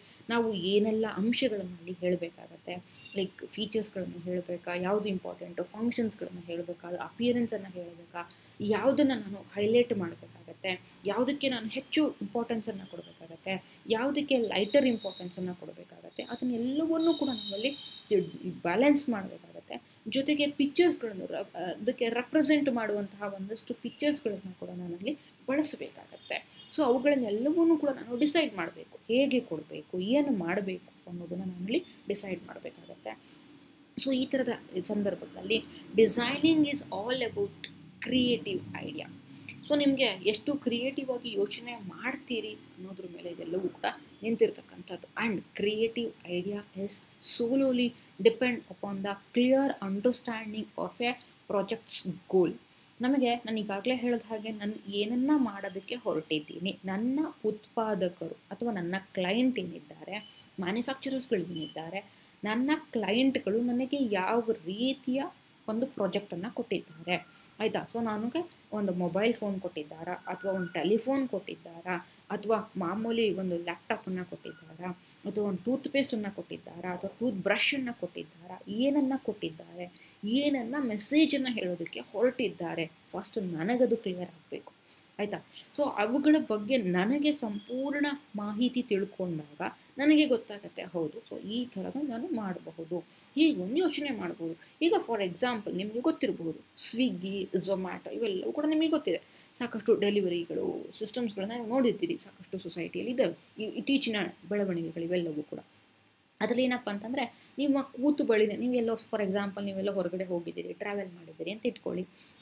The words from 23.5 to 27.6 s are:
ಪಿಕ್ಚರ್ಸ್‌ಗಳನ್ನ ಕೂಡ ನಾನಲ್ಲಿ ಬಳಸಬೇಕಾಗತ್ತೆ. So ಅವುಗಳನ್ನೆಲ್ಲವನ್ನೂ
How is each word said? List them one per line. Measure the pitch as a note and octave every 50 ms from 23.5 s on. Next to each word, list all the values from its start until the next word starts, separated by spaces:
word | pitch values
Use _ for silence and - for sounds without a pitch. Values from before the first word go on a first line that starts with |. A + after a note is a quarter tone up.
| A3 A3+ - - -
ಪಿಕ್ಚರ್ಸ್‌ಗಳನ್ನ | - - A#3+ - - D4 D4 D4 C#4+ - A3+ G3+ F#3 - F#3+ F3+ -
ಕೂಡ | F3 F3+
ನಾನಲ್ಲಿ | F3+ F3+ F3+ F3 E3+ F3 G3 A#3+ D4+ - - - - _ - -
ಬಳಸಬೇಕಾಗತ್ತೆ. | C4 D4 D4+ - - - C#3 - - - - - - - - - - - - - - - - - -
So | - D#4
ಅವುಗಳನ್ನೆಲ್ಲವನ್ನೂ | B3 A#3+ C4 A#3+ D4 D4 C#4 B3 G#3+ G3+ G#3+ A#3+ D4 D#4+ E4+